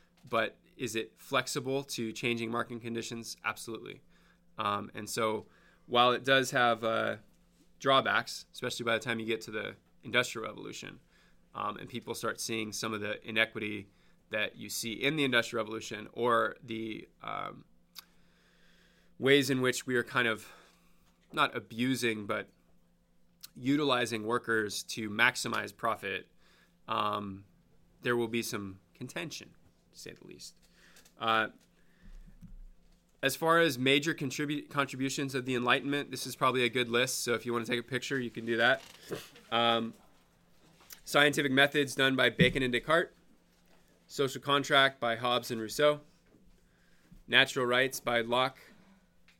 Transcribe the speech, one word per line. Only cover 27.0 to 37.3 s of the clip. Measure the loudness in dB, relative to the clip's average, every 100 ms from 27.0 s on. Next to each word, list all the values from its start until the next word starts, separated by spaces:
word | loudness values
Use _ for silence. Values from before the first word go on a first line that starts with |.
| 0 -2 -6 -10 -16 _ _ _ _ _
there | 0 0
will | 2
be | -2
some | -2 -6 -8 -12 _
contention, | -16 -12 -8 -8 -10 -16 -20 _ _ _
to | -20
say | -18
the | -18 -18
least. | -18 -18 -20 _ _ -20 -20 -20 -4
Uh, | 2 2 2 -4 _ _ _ _ -20 -18 -18 -20 -20 -18 -20 -20 _ _ _ _
as | -4 0
far | 2 4
as | 4 2
major | 4 4 2
contribu-, | -2 -4 -4 -4 -4 -4
contributions | -2 -2 -2 -4 -2 -4
of | -4
the | -2
Enlightenment, | 0 4 2 2 -2 -4
this | -8 -10
is |
probably | 0 2 4
a | 2
good | 2 2
list, | 2 2 0
so | 0